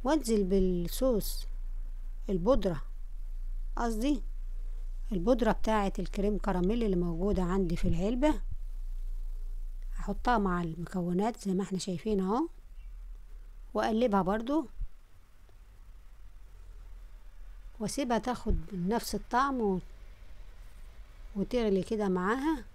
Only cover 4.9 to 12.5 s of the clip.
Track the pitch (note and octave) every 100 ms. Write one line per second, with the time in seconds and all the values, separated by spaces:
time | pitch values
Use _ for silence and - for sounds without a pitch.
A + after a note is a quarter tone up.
4.9 | - - G3 F#3 B3+ A3 - - A3 G3
5.9 | - F3 - G3 G3 - F3+ F3 A#3+ A3
6.9 | F3+ F3 E3 G3 F3+ F3+ G3 F3 E3+ F3+
7.9 | E3 G3 B3 D4+ D4+ - - - - -
8.9 | - - - - - - - - - -
9.9 | - - G3 - A#3 G3 F3 E3+ E3+ E3
10.9 | F#3 F3 F3+ G#3+ A#3 G3 F#3 G3 F#3 G3
11.9 | F3 A3 G3+ F#3 A#3 E4+